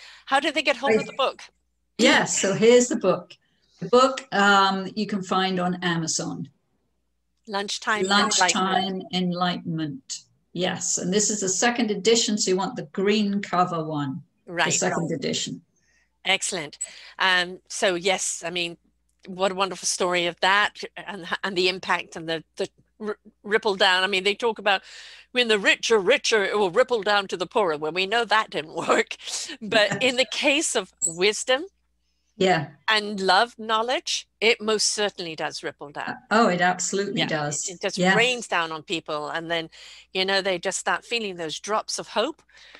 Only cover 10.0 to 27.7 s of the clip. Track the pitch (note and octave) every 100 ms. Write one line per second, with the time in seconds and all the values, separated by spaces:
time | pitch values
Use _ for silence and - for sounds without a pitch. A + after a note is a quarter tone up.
10 | - - - _ _ E3 F3+ - - -
11 | F3+ G3 G#3 G#3 F#3 - A#3+ A#3+ A3 F#3+
12 | A3 A#3 - G#3 - F#3 F#3 - D#3+ -
13 | G3 G#3+ G3+ G3+ G3 F3+ F3+ E3+ D#3 D3+
14 | C#3 C3+ - _ - F3 D#3+ - F3 -
15 | D#3+ E3 - - - - _ _ _ _
16 | _ _ F#3 F#3+ - F#3 D3 - - -
17 | - - F#3 F3+ F3+ F#3 - - G#3 F3
18 | F#3 F#3 - - E3+ F3+ E3+ E3+ _ _
19 | _ _ - F3+ F#3 F#3 F#3+ F#3 - -
20 | F#3 F3+ F3 D#3+ F#3+ G3+ G3+ - - -
21 | - G3 F3 - F#3+ F3+ F#3 F#3 - F3
22 | E3+ F#3 E3 E3 - - G3 _ _ -
23 | G#3+ - G#3+ _ G#3 A3 A3 F#3+ G3+ F#3
24 | F#3 G3+ F#3+ G3+ A#3+ G#3+ G3+ F#3+ - -
25 | - - - B3 A#3+ G#3+ G3+ G3+ - A3+
26 | F3+ G3 - A3 F#3+ G#3 G3 F3 B3+ A#3+
27 | G3 G#3 G3 F3+ F3 A#3 F#3+